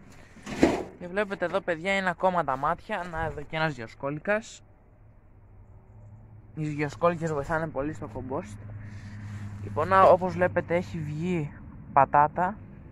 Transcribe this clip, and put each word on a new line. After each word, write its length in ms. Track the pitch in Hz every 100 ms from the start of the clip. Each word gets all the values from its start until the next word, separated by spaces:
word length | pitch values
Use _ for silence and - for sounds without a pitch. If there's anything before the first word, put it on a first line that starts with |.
| - - - - - - - - - -
Και 80 | 175
βλέπετε 360 | 190 208 196
εδώ, 160 | 175 185
παιδιά, 360 | 190 160 190 196
είναι 140 | 185
ακόμα 340 | 170 185 180
τα 120 | 143 131
μάτια. 500 | 147 170 - 208 175
Να, 140 | 160
εδώ 180 | 160 143
και 140 | 143 160
ένας 160 | 160
γεωσκόλικας. 880 | 127 113 - 139 151 196 214 226 - - - - - - - - - - - - - - - - - - - -
Οι 140 | 151 151
γεωσκόλικες 640 | 147 147 - 170 170 160
βοηθάνε 360 | 151 139 160 160
πολύ 240 | 131 147
στο 160 | 156 147
κομπόστ. 480 | 123 123 139 185 - - - - - - - - - - - 101
Λοιπόν, 220 | 104 165
να, 140 | 190
όπως 300 | 175 175 185
βλέπετε 420 | 170 180 175 -
έχει 240 | 170 180 165
βγει 540 | 151 151 175 175 143 - - - -
πατάτα. 640 | 139 135 147 151 151 185 214 - - -